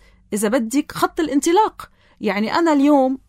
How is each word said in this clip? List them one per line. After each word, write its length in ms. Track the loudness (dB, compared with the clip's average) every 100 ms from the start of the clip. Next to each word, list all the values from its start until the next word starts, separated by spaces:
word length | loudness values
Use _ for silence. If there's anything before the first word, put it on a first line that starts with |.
| _ _ -10
إذا 160 | -4 -2
بدك، 440 | -2 -2 -4 -4
خط 280 | -4 -4 -2
الانطلاق. 680 | -2 -2 2 2 0 -4 -20 _ _ -8
يعني، 340 | -4 -2 -2
أنا 180 | 0 2
اليوم 460 | 2 4 4 2 -2